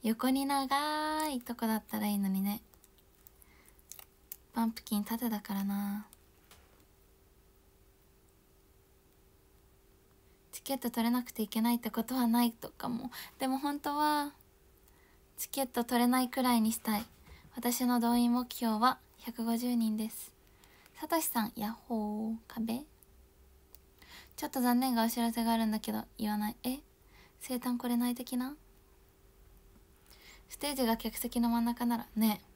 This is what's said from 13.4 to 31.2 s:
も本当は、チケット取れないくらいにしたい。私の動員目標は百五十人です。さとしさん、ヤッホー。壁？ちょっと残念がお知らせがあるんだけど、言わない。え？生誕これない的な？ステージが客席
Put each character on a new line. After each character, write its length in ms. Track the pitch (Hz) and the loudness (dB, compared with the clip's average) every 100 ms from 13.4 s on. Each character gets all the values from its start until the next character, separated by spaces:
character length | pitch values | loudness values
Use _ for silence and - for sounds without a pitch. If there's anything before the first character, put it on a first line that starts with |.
| 269 | -2
も 120 | 262 | 0
本 200 | 285 294 | -2 -2
当 160 | 294 294 | -2 2
は、 380 | 302 294 294 - - _ - - - _ - - - - | 2 2 0 -8 -20 _ -20 -20 -20 _ -20 -20 -20 -12
チ 120 | - | -8
ケ 140 | - | -4
ッ 40 | 262 | -2
ト 160 | - | -2
取 160 | 233 247 | 0 4
れ 80 | 240 | 4
な 140 | 254 | 4
い 80 | 254 | 2
く 120 | 262 | 0
ら 140 | 254 240 | 2 4
い 60 | |
に 100 | 220 | 4
し 80 | 226 | 0
た 180 | - 214 | -2 -4
い。 80 | 233 - - - - - | -4 -16 -20 -20 -16 -4
私 300 | 240 240 254 | -2 0 2
の 140 | 247 | 4
動 180 | 233 240 | 4 4
員 160 | 240 | 4
目 180 | 240 240 | 4 0
標 280 | - 233 214 | -2 0 4
は 200 | 240 - - - | 2 2 -10 -14
百 260 | - 233 226 | -12 -6 -2
五 100 | 233 | 0
十 200 | 247 240 | 0 2
人 220 | 226 214 | 2 0
で 120 | 220 | -4
す。 220 | - - _ - - - - - - | -8 -16 _ -20 -20 -20 -20 -20 -10
さ 80 | 311 | -2
と 120 | 330 | 0
し 60 | - | 0
さ 180 | - | -2
ん、 100 | 220 - | -4 -4
ヤ 140 | 208 | -6
ッ 20 | |
ホ 600 | 226 - 226 208 214 220 | -6 -6 -4 -2 -4 -4
ー。 40 | 226 - | -6 -8
壁？ 380 | - 226 233 302 - - - - - - - _ - - - - - - - | -6 -4 -4 -8 -20 -20 -20 -20 -20 -20 -20 _ -20 -20 -20 -20 -20 -20 -10
ち 80 | |
ょ 40 | 294 | -6
っ 20 | |
と 100 | 262 | 0
残 180 | 247 240 | 4 4
念 160 | 262 233 | 4 2
が 80 | |
お 60 | 226 | 2
知 100 | 240 | 2
ら 120 | 233 | 0
せ 120 | 226 | 2
が 80 | 226 | 2
あ 60 | 226 | 2
る 80 | 220 | 2
ん 60 | |
だ 80 | 214 | 0
け 120 | 220 | -2
ど、 140 | 214 - - | -6 -6 -6
言 120 | 214 | -2
わ 80 | 208 | -2
な 120 | 214 | -2
い。 60 | 240 | -4
え？ 160 | - 262 - _ - - - - | -6 -8 -10 _ -20 -20 -20 -18
生 160 | - 254 | -6 -4
誕 220 | 247 247 | -2 -2
こ 100 | 240 | 0
れ 100 | 240 | 2
な 120 | 247 | 2
い 60 | 247 | -2
的 220 | 247 247 | -4 -4
な？ 180 | 254 294 - - - - - _ - - - - - - - - - - - - - | -4 -8 -20 -20 -20 -20 -20 _ -20 -20 -20 -20 -20 -20 -20 -20 -20 -20 -20 -20 -18
ス 100 | - | -8
テ 160 | 285 | -4
ー 20 | 269 | 0
ジ 100 | 240 | 2
が 120 | 226 | 2
客 200 | 220 | -2
席 220 | - | -6